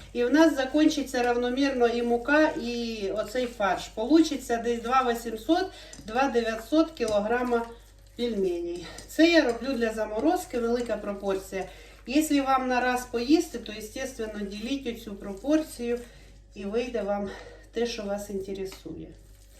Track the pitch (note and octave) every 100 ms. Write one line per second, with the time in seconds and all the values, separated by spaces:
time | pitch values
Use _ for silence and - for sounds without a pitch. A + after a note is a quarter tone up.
0 | - A#3+ A#3+ D4 D#4+ C4+ C4+ D4+ D4+ C#4+
1 | B3 B3 A#3+ A#3+ B3 B3+ C#4 B3+ A#3+ A#3+
2 | A#3+ A#3+ C#4+ D4+ D4+ A3+ A#3 A#3+ A#3 A3
3 | G3 G#3+ G#3 B3+ A#3+ - G3 - - A3
4 | A#3+ E4 D#4 C4 - A#3 A#3 A#3 A#3 C4
5 | A#3+ A#3 A#3 A3 - F4 F#4+ - - -
6 | G#3 A#3 C4+ A#3 A3+ A3+ - D#4 D#4 -
7 | A3 G#3 G#3 B3 B3 A#3 A3+ - - -
8 | - - A#3+ G#3 F#3 E3+ E3+ F3 - -
9 | - - E4 E4 B3 A#3 C4 A#3 A3+ G#3+
10 | G#3 G#3+ D4+ F4+ - A#3+ A#3 B3 A#3 G#3
11 | G3+ G3 G3 F#3+ - F#3+ F3+ - - -
12 | - C#4+ D#4 C#4+ C4+ C4 B3+ B3 B3+ B3
13 | - A#3+ B3 E4 - A#3 G#3+ G#3 G#3+ C4
14 | B3 - G#3+ G#3 G3 G#3 A#3 C#4 A#3 -
15 | G#3 G3 G3+ G3 C#4 D#4 D4+ - A#3+ A#3+
16 | - - - - - G3+ G3 A3+ B3+ A3+
17 | G3+ G3+ G3 - - - - A#3 A#3 A3+
18 | G3 G3+ G#3 G3 G3 F#3+ F#3+ - F#3 E3
19 | D#3+ - - - -